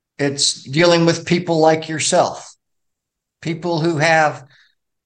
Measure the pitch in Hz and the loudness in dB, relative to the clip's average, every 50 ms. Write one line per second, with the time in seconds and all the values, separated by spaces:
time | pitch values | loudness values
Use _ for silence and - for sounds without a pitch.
0 | _ _ _ - 139 143 139 139 - - - - - - 135 160 175 175 170 170 | _ _ _ -4 -4 -4 -2 -2 -2 -2 -2 -4 -10 -4 0 2 4 4 4 4
1 | 170 170 165 165 - - 175 170 175 - 170 160 156 160 160 156 156 - 160 147 | 4 2 0 0 -2 -2 -2 -2 -2 -2 0 2 4 4 2 2 -2 -6 -8 -6
2 | - - 185 175 135 101 - - - - - _ _ _ _ _ _ _ _ _ | -4 0 2 2 0 0 -4 -10 -16 -20 -20 _ _ _ _ _ _ _ _ _
3 | _ _ _ _ _ _ _ _ - 156 170 165 180 175 170 160 151 170 170 143 | _ _ _ _ _ _ _ _ -8 -8 -8 -6 -4 -4 -2 -2 -2 -2 0 0
4 | 151 165 160 160 156 147 135 123 - - _ _ _ _ _ _ _ _ _ _ | 2 2 4 4 2 2 0 -4 -16 -20 _ _ _ _ _ _ _ _ _ _
5 | _ | _